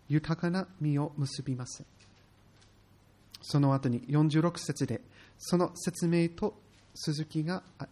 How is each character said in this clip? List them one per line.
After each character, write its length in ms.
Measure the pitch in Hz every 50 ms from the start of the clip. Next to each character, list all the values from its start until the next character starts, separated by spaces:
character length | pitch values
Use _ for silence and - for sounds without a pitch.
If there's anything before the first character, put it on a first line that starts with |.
| - -
豊 320 | 139 156 151 156 165 -
か 100 | - 175
な 180 | 175 190 185 - - -
実 200 | 151 151 143 143
を 140 | 147 - - 147
結 240 | 139 135 - - 131
び 120 | 139 131
ま 100 | 123 123
す。 200 | - - - 139 - - - - - - - - _ _ _ _ - - - - - - - - _ - _ _ _ _ _ - - - -
そ 180 | - - - 143
の 140 | 143 139 135
後 160 | 135 135 131
に 140 | 120 120 - -
四 220 | 131 151 156 156
十 120 | 143 156
六 180 | 156 175 170 -
節 260 | - - 143 - 139
で、 160 | 127 113 - - - - - - - - -
そ 200 | - - 180 175
の 140 | 180 - -
説 320 | - - 180 170 - 180 165
明 220 | 170 170 170 170
と 300 | 170 - 208 214 - - - - - - - - -
続 320 | - - 165 151 147 160
き 180 | - - 156 151
が、 200 | 165 185 185 - - - -
あ、 80 | 143 -